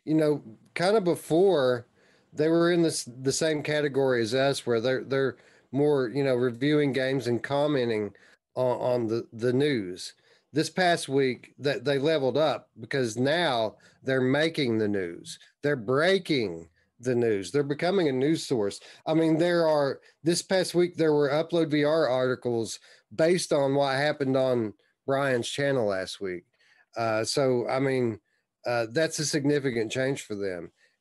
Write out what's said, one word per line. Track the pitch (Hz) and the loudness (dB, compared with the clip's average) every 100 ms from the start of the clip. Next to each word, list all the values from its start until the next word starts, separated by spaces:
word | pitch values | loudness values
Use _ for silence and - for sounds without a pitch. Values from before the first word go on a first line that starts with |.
you | - 156 | -2 0
know, | 151 143 110 - _ | 2 0 -6 -20 _
kinda | - 180 220 | -2 2 2
before | 175 151 - 160 196 160 127 120 - _ _ _ _ | 2 -2 0 2 4 4 2 0 -4 _ _ _ _
they | - 156 | -2 2
were | 170 170 | 4 4
in | 175 | 4
this, | 165 147 | 2 0
the | - 123 131 | -8 -6 -4
same | - 160 151 | 0 0 -2
category | 143 151 147 135 135 123 | -2 -2 0 0 2 2
as | 110 | 0
us | 131 135 135 - | 2 0 0 -2
where | 117 | 0
they're, | 120 131 | 0 -2
they're | 107 135 135 - - _ _ | -2 -2 -2 -4 -16 _ _
more, | 131 147 143 123 | 0 2 2 0
you | 131 | -2
know, | 139 | 0
reviewing | 123 127 117 143 151 147 | 0 0 0 0 2 2
games | 135 131 135 117 | 0 -2 -2 -2
and | 117 | -4
commenting | - 143 147 143 120 107 104 - - _ _ 123 | -2 0 0 0 0 -2 -4 -8 -20 _ _ -4
on, | 127 117 | -2 0
on | 127 123 110 | 0 0 0
the, | 117 - | -4 -6
the | 113 120 | -4 -2
news. | 123 147 127 92 90 - - _ _ _ | 0 0 0 -4 -10 -14 -18 _ _ _
This | 131 151 | -4 -4
past | - 180 170 - | 0 2 2 0
week, | 135 131 117 - - | 0 0 -2 -12 -6
that | 131 117 | -4 -2
they | 123 139 | -2 0
leveled | 143 156 131 123 | 2 2 0 2
up | 156 110 - - | 0 -2 -8 -18
because | 117 139 123 107 | -6 -4 -2 -2
now | 127 165 170 120 110 - - _ | 0 0 0 0 -2 -6 -20 _
they're | 131 131 | -4 0
making | 127 139 160 160 131 110 | 2 2 0 0 0 0
the | 107 | 0
news. | 101 87 85 - - - _ | -2 -4 -10 -16 -20 -20 _
They're | 143 143 | -4 -2
breaking | 101 131 170 190 175 147 104 82 85 _ _ _ | 0 0 2 0 0 -2 -2 -6 -14 _ _ _
the | 123 | -2
news. | 120 117 101 90 | 0 2 0 -2
They're | 143 | -2
becoming | 143 147 170 196 156 | -2 -2 -2 0 0
a | |
news | 131 143 156 - | 0 0 -2 -2
source. | 123 101 - - - - | -2 -2 -6 -16 -12 -2
I | |
mean, | 160 160 160 | 2 2 2
there | 175 175 160 | 2 2 2
are, | 151 139 - - _ | 2 0 -4 -12 _
this | 151 170 | -2 -2
past | - 190 170 | 0 0 0
week, | 170 175 180 | 0 0 2
there | 160 | 2
were | 147 143 | 4 2
Upload | 147 165 170 160 | 0 0 0 2
V | 147 | 2
R | 147 165 139 | 2 2 2
articles | 127 127 127 123 117 107 - - - _ 107 | 2 0 0 -2 -2 -4 -8 -16 -20 _ 0
based | 160 180 - | 2 2 2
on | 156 139 139 | 2 2 2
what | 139 131 | 2 2
happened | 147 147 135 131 | 0 0 0 2
on | 131 123 110 - _ _ - | 2 2 -2 -6 _ _ -4
Brian's | 135 139 123 117 | 0 0 0 -2
channel | - 143 135 104 | -2 0 0 0
last | 95 90 - | -2 -4 -8
week. | 98 87 - _ _ _ _ 113 | -8 -8 -12 _ _ _ _ -6
Uh, | 113 110 | -2 -2
so, | 110 - 135 123 120 | -2 0 0 0 -2
I | 131 | -2
mean, | 135 131 120 104 _ _ _ _ - | 0 0 0 -4 _ _ _ _ -4
uh, | 120 113 | -4 -2
that's | 123 160 160 | -2 -2 -2
a | 147 | -4
significant | 160 139 147 135 117 107 | -2 0 0 0 -2 -4
change | 131 131 139 | -2 -4 -4
for | - | -8
them. | 104 98 90 85 _ _ _ | -8 -6 -6 -12 _ _ _